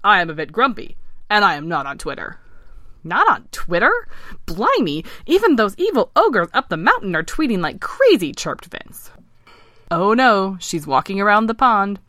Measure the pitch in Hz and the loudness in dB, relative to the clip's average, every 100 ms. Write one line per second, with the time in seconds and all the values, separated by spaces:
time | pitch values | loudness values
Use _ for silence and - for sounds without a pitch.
0 | 202 196 170 156 156 156 262 220 - - | 2 4 2 -4 -6 0 0 0 -10 -10
1 | - - - 208 202 147 160 160 139 139 | -10 -10 -2 2 2 2 -4 -6 -6 -10
2 | - - - - - - - - - - | -10 -10 -12 -14 -18 -20 -18 -18 -18 -16
3 | 160 185 415 190 - - - 170 240 480 | -4 4 4 4 -2 -6 -2 2 2 0
4 | - - - - - 170 285 508 202 147 | -4 -12 -12 -12 -8 -2 0 2 0 -4
5 | - - - 359 427 269 208 - 381 294 | -8 -12 0 2 4 4 2 0 -2 0
6 | - - 415 233 170 - - 160 196 494 | 0 2 2 2 0 -2 -2 -2 0 0
7 | 202 160 165 - 302 196 165 - - - | 0 -4 -4 -2 -2 0 -4 -6 -8 2
8 | 523 311 160 - - - - - - - | 4 4 0 -6 -8 -8 -10 -16 -16 -20
9 | - - _ _ _ - _ _ - 170 | -20 -20 _ _ _ -20 _ _ -6 -2
10 | 196 226 262 202 190 190 - 170 147 131 | 2 4 4 4 0 -6 -8 -8 0 0
11 | - 196 202 208 220 226 254 214 196 202 | 0 0 4 4 2 2 2 4 0 -4